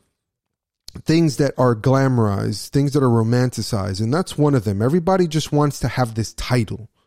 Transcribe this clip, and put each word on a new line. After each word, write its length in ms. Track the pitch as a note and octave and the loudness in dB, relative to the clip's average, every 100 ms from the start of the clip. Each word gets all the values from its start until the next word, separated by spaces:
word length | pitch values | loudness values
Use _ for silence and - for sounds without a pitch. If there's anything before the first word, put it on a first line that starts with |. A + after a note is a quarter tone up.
| _ _ _ _ _ _ _ _ - - | _ _ _ _ _ _ _ _ -20 -10
things 340 | - D#3+ E3 C3 | 0 2 2 2
that 160 | C#3 - | -2 2
are 180 | B2+ A2+ | 0 2
glamorized, 960 | C3 C3+ C3+ B2 G#2+ G2+ A2 G#2 - | 2 2 2 2 0 0 -4 -6 -4
things 240 | C#3+ C#3+ | 0 0
that 100 | C#3+ | 2
are 60 | B2+ | 2
romanticized, 920 | A#2 A2+ B2 B2+ - G#2 G#2+ F#2+ G2 | 2 2 2 0 -2 -4 -4 -4 -4
and 100 | A2 | -2
that's 260 | D#3 F#3+ - | -2 -2 0
one 180 | D3 C3+ | 2 2
of 100 | G#2 | 0
them. 160 | G2 | 0
Everybody 460 | A#2+ F3 E3+ F#3+ E3+ | 0 2 2 2 2
just 240 | D#3 - | 0 -2
wants 280 | D3 D3 - | 0 0 -2
to 80 | B2+ | -4
have 280 | - B2 A2+ | -2 -2 -2
this 180 | G#2+ | -8
title. 560 | - - B2+ A2 G#2+ G#2+ _ | -8 -2 0 0 -6 -14 _